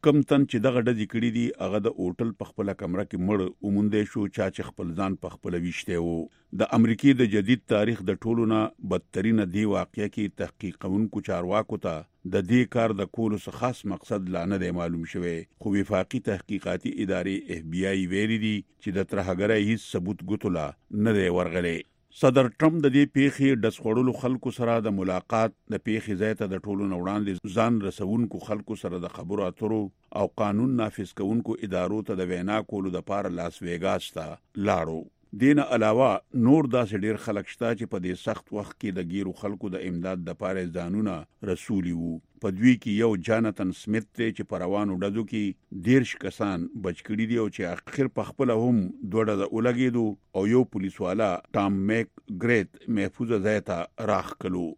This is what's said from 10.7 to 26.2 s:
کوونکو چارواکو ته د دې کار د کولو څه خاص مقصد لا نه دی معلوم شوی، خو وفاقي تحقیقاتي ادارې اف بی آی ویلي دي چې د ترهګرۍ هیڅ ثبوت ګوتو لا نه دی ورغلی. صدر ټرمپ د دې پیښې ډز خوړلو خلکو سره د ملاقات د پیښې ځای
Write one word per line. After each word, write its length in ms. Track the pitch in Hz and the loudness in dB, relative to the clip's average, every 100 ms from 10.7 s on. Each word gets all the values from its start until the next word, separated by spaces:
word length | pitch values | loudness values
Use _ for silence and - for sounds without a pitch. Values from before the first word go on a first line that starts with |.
| 80 - | -8 -2
کوونکو 360 | 98 110 104 98 | 0 0 -4 -4
چارواکو 500 | 90 90 101 107 104 95 | -4 0 0 -2 -4 -4
ته 100 | 78 78 _ 92 | -6 -10 _ -2
د 100 | 101 90 | -2 4
دې 240 | 123 120 | 4 4
کار 240 | 120 113 98 | 2 0 0
د 100 | 95 - | -4 -2
کولو 220 | 110 104 - | -2 -2 -6
څه 160 | 95 | -6
خاص 240 | 123 123 104 | -6 -4 -8
مقصد 340 | 92 - 104 90 90 | -8 -4 -4 -2 -4
لا 80 | 87 | -2
نه 80 | 98 90 | -2 -2
دی 80 | 87 | -2
معلوم 260 | 85 85 82 | -4 -4 -6
شوی، 240 | 92 87 82 - _ | -6 -4 -6 -10 _
خو 160 | 110 101 | -2 0
وفاقي 420 | 95 98 92 127 - | 2 0 0 -4 -2
تحقیقاتي 640 | 95 - 101 - 90 - - - | -4 -4 -6 -4 -4 -4 -4 -2
ادارې 500 | 95 92 98 - 87 | -2 -2 -4 -6 -10
اف 160 | 80 | -6
بی 160 | 87 95 | -2 0
آی 100 | 98 90 | 0 0
ویلي 320 | 95 107 113 | -2 0 0
دي 140 | 110 104 | 0 -2
چې 400 | - _ - 95 | -6 _ -4 -2
د 100 | 95 | -2
ترهګرۍ 580 | 101 92 90 104 110 104 | -2 -2 0 2 2 2
هیڅ 100 | 113 - 101 | 0 -2 -6
ثبوت 340 | 87 98 90 | -4 -6 -4
ګوتو 240 | 104 104 85 | -4 -2 -2
لا 80 | 73 - _ 104 110 | -4 -8 _ 0 2
نه 80 | 104 | 4
دی 80 | 92 87 | 2 2
ورغلی. 400 | 87 87 87 82 - _ _ - | 0 0 -2 -4 -8 _ _ 2
صدر 300 | 139 127 123 | 4 6 2
ټرمپ 280 | - 160 165 | 4 2 4
د 100 | 147 131 | 6 6
دې 160 | 139 | 6
پیښې 480 | - 139 135 139 127 | 4 2 4 2 4
ډز 160 | 107 - | 0 0
خوړلو 280 | 113 113 127 113 | 0 2 2 0
خلکو 280 | 123 127 127 120 | -2 -2 -4 -2
سره 160 | 117 117 110 | 0 2 0
د 80 | 98 | -2
ملاقات 560 | 92 92 - 113 110 - _ | 0 -2 0 2 2 -2 _
د 60 | 101 - | -6 -2
پیښې 280 | 110 107 | -2 -2
ځای 160 | 95 | -2